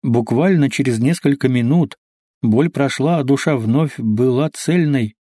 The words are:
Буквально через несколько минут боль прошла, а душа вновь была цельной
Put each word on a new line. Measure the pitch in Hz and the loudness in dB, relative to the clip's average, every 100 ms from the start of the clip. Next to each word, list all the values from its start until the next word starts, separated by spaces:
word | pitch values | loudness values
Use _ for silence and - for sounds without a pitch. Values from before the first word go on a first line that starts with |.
Буквально | 135 117 113 120 180 180 139 | 0 0 0 0 2 2 0
через | - 135 113 | 0 -2 0
несколько | 123 170 147 139 131 | 0 0 0 0 0
минут | 127 120 165 156 - _ _ _ _ | 0 2 0 0 -6 _ _ _ _
боль | 117 107 160 | 0 2 0
прошла, | - 139 - 139 170 | 0 -2 0 -2 0
а | |
душа | 131 139 - 143 | 0 0 0 -2
вновь | 110 123 156 - | 0 0 0 -4
была | 113 107 127 123 156 | -2 0 2 0 -2
цельной | - - 175 156 139 110 _ | -4 -2 0 2 0 -2 _